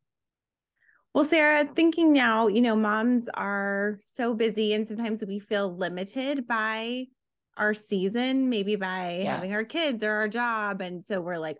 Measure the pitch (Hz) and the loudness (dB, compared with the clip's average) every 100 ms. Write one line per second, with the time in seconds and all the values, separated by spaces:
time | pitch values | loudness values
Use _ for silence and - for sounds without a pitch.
0 | _ _ _ _ _ _ _ _ _ _ | _ _ _ _ _ _ _ _ _ _
1 | _ 269 302 330 302 302 294 - 330 330 | _ 0 4 4 6 4 2 4 2 6
2 | 320 285 240 220 226 208 240 220 208 214 | 6 6 4 4 4 4 4 4 2 2
3 | 233 247 233 - 196 202 202 196 208 202 | 2 2 0 -6 -4 -2 -2 -2 -2 -4
4 | - - 240 226 226 208 214 214 214 214 | -12 -4 -2 0 0 2 0 0 -2 -6
5 | 233 220 196 202 - 208 196 175 175 180 | -4 -4 -6 -8 -4 -2 -2 -4 -4 -4
6 | 196 269 262 285 240 226 220 220 226 247 | -6 -6 -4 -4 -2 -2 -2 -4 -4 -6
7 | 254 _ _ _ _ - 214 214 - 196 | -8 _ _ _ _ -2 -2 -2 -4 -2
8 | 190 233 254 269 262 220 196 208 185 185 | 0 0 0 2 2 0 0 -2 -2 -4
9 | 180 175 190 139 190 208 226 320 311 226 | -4 -4 -4 -4 -4 -4 -4 -2 -2 0
10 | 214 214 214 233 240 220 208 196 180 180 | -2 0 0 -2 -2 -2 -4 -4 -6 -8
11 | - 190 170 170 156 | -4 -4 -2 -4 -6